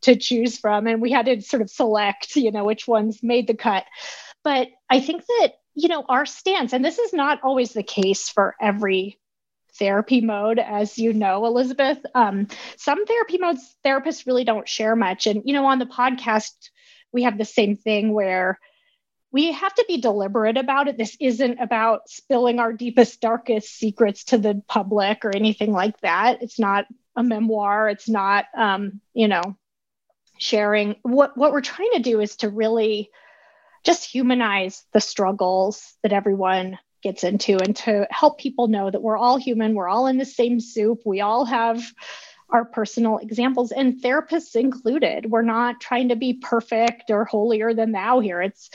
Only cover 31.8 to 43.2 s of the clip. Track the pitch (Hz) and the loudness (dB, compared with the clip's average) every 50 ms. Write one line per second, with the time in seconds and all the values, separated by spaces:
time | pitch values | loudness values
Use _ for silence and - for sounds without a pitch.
31.8 | 381 466 480 320 226 254 226 214 208 208 - - - 208 202 220 220 220 226 226 | -2 0 0 2 2 2 0 0 0 -2 -4 -6 -6 -6 -2 -2 -2 0 2 2
32.8 | 214 220 214 208 208 - _ - - - _ _ _ _ _ _ _ _ _ _ | 2 0 0 -2 -6 -10 _ -20 -20 -20 _ _ _ _ _ _ _ _ _ _
33.8 | _ 349 339 - - - - 254 262 247 254 247 233 214 196 196 190 190 - - | _ 2 2 2 0 -6 -4 0 2 2 2 2 2 0 0 0 -2 -4 -8 -12
34.8 | - _ - 208 - - - - 196 185 202 196 185 180 185 185 190 202 202 - | -20 _ 0 0 0 2 -2 -2 0 0 0 0 0 0 2 2 0 0 -2 -6
35.8 | - - _ _ - 208 202 196 202 208 196 196 190 185 185 185 185 190 190 - | -14 -20 _ _ -2 0 0 0 2 0 0 0 0 0 0 -2 -2 -6 -10 -14
36.8 | _ _ _ _ - 202 196 - - - 202 202 - - 196 185 185 196 208 - | _ _ _ _ -8 -8 -6 -4 -4 -2 -2 -2 0 0 0 2 2 0 -2 -2
37.8 | - 233 214 202 202 - - - 302 294 - - - 269 - - 240 220 214 202 | -2 0 0 0 0 -2 0 2 2 2 2 0 -6 -6 -2 0 0 0 0 0
38.8 | 196 196 190 - - 220 185 196 233 247 254 269 - 262 233 220 220 214 220 202 | -2 -2 -4 -4 -2 -2 -2 2 2 2 2 2 0 -2 -2 0 0 0 0 0
39.8 | 180 180 196 233 262 262 262 254 269 269 - - 233 240 240 233 226 - - 226 | 0 0 0 2 2 2 2 0 -2 -4 -2 -2 0 0 0 -2 -4 -4 -4 0
40.8 | 208 220 233 226 - 214 190 196 202 208 220 247 277 226 254 233 226 233 226 233 | 0 0 0 0 -2 -4 -2 -2 0 0 0 0 0 0 -2 0 0 0 -2 -4
41.8 | 233 - - - - - - - - - - _ _ _ 233 233 233 233 - 226 | -6 -12 -18 -20 -20 -18 -18 -18 -20 -20 -20 _ _ _ 0 0 0 0 -4 -4
42.8 | 214 - - 240 233 220 220 - | -4 -2 0 0 0 2 0 -2